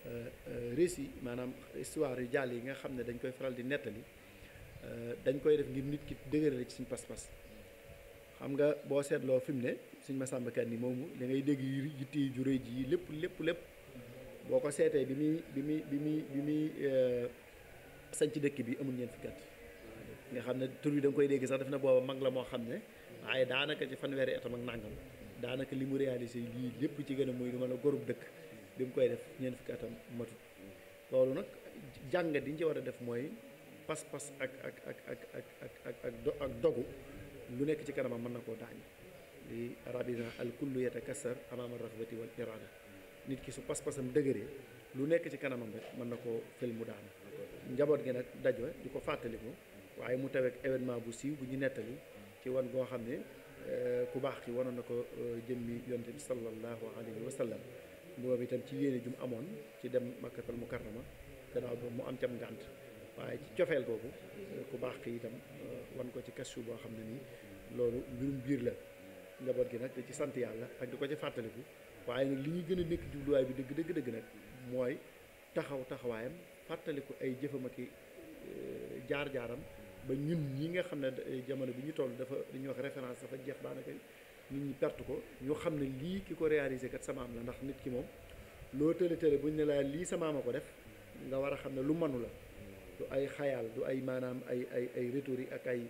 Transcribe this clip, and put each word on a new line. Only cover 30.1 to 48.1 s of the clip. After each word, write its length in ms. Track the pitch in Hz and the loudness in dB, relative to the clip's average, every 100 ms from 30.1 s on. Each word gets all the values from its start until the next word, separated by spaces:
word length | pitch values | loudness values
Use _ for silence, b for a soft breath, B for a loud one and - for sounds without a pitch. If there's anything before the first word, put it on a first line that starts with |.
| 120 | -6
matut. 200 | 113 - - - 98 - - - - | -6 -8 -16 -16 -14 -14 -16 -18 2
Loolu 220 | 131 131 | 6 8
nag 120 | 139 208 - - - - - 139 | 6 -2 -8 -12 -12 -12 -10 0
jàngat 340 | 180 170 143 127 | 2 4 4 2
yi 60 | |
ñu 60 | 156 | 2
ci 60 | |
war 140 | 165 139 | 2 2
a 40 | |
def 180 | 127 - | 0 -4
mooy 280 | 120 120 143 - - - - - - | -2 0 0 -6 -12 -16 -16 -14 -4
pas-pas 440 | 156 - 143 - 139 | -4 -4 -6 -6 -2
ak, 120 | 131 - | -4 -2
ak, 120 | - 131 - | -8 -8 -8
ak, 100 | - - | -8 -6
ak, 80 | 127 - | -8 -6
ak, 120 | - 120 - | -10 -10 -10
ak, 100 | 123 - - | -12 -10 -8
ak, 100 | 120 131 | -4 -4
ak 80 | 117 | 0
do-, 120 | 120 - | 0 0
ak 120 | 139 117 | -2 4
dogu 220 | 165 147 131 - - - - - - 123 | 4 4 0 -6 -12 -12 -12 -12 -8 0
lu 80 | 143 | 2
nekk 180 | 147 131 | 2 0
ci 60 | |
kanamam 280 | 135 127 120 | 0 0 0
mën 120 | 120 | -2
na 60 | 120 | -4
koo 160 | 117 113 | -4 -6
daañ. 220 | 117 - - - - - - - - | -8 -10 -14 -16 -16 -16 -16 -16 -8
Li 260 | 117 120 - - | -4 -4 -6 -4
arab 200 | 123 127 | -2 0
yi 60 | 117 | 0
naan 160 | 117 - | -2 -2
al 120 | 120 117 | -4 0
kullu 200 | 143 131 | 0 2
yatakassar 540 | 123 120 113 123 123 123 - | 2 0 -4 -2 -2 -4 -6
amama 240 | 123 120 120 | -6 -6 -4
raghbati 380 | 113 110 113 113 | -6 -4 -4 -4
wal 140 | 113 - | -6 -4
irada. 300 | 113 110 104 - - - - - - | -6 -6 -10 -16 -16 -16 -16 -14 -6
Nit 140 | 131 | -4
ki 100 | - | -4
su 100 | 131 | -8
pas-pasam 460 | - 143 - 139 127 | -4 -2 -2 -2 4
dëgëree 340 | 135 139 110 - - - - - 131 | 6 6 4 0 -8 -12 -16 -10 0
lu 100 | 143 | 6
nekk 220 | 170 170 | 6 4
ci 80 | 139 | -2
kanamam 320 | 143 123 113 | -2 -2 -4
rek 200 | 107 - 127 | -6 -8 -4
mën 100 | 120 | -4
na 60 | 117 | -2
koo 260 | 120 113 - - | -2 -2 -2 -4
fël 120 | 123 | -2
mu 120 | 113 110 | -2 -4
daanu. 240 | 104 107 - - - 98 - - | -6 -12 -14 -12 -10 -8 -8 -6
Njaboot 300 | 127 147 147 | 4 6 6
gi 80 | 131 | 4